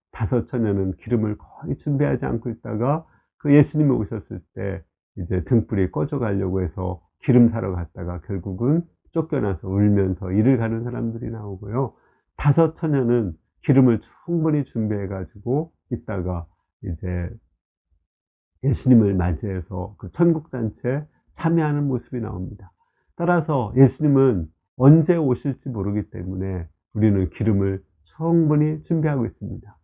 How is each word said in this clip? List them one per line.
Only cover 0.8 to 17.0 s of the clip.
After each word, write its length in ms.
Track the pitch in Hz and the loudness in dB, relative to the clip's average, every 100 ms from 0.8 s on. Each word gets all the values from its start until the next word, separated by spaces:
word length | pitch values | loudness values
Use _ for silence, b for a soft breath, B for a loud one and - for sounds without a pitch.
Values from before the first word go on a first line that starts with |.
| 95 | -2
기름을 440 | 92 110 117 107 104 | -6 -4 -2 -2 -6
거의 400 | - - 156 143 | -12 -14 -10 -6
준비하지 480 | 151 139 143 135 135 | -4 -2 0 -2 -4
않고 240 | 120 120 | -4 -6
있다가 560 | 117 113 110 123 160 b b b _ | -10 -8 -4 -2 -2 b b b _
그 160 | 147 | 4
예수님이 380 | 147 139 151 147 | 6 6 2 2
오셨을 500 | 120 101 110 - 101 _ - | 2 -2 -8 -10 -14 _ -8
때 280 | 98 92 - _ _ - | -8 -8 -12 _ _ -12
이제 260 | 87 92 | -4 -4
등불이 480 | 80 120 - 101 92 | 2 0 2 0 0
꺼져가려고 720 | 147 151 139 113 101 95 95 | -2 -4 -4 -2 -2 -2 -2
해서 380 | 87 - 92 90 _ _ | -4 -4 -6 -8 _ _
기름 280 | - 123 117 | 4 6 6
사러 260 | 117 101 | 4 -4
갔다가 480 | 87 85 - 87 87 | -4 -8 -10 -8 -8
결국은 600 | - 98 95 92 123 165 170 _ _ | -8 -8 -6 -4 0 0 -2 _ _
쫓겨나서 580 | 165 160 139 104 90 92 | -8 -4 -4 -4 -4 -2
울면서 600 | 98 104 101 95 90 92 | 2 2 2 0 -2 -2
이를 260 | 98 117 127 | 2 2 2
가는 260 | 117 113 | 0 -4
사람들이 460 | 120 117 117 113 117 | -6 -6 -6 -6 -10
나오고요. 640 | 113 104 98 104 117 131 _ _ _ _ - | -10 -10 -12 -6 -4 -4 _ _ _ _ -2
다섯 380 | 147 165 160 | 0 2 2
처녀는 640 | - 160 139 120 120 98 - _ _ | 0 -2 0 2 2 0 -8 _ _
기름을 380 | - 127 127 113 | 2 4 6 2
충분히 640 | - _ - 170 160 147 | -2 _ -6 -2 0 -2
준비해가지고 1080 | 135 117 107 101 98 95 92 101 117 143 165 _ - | -2 -4 -2 -2 -4 -6 -8 -10 -4 -4 -4 _ -10
있다가 560 | 120 - 98 90 87 85 _ _ - | -8 -6 -6 -4 -6 -8 _ _ -14
이제 460 | 101 82 | -10 -8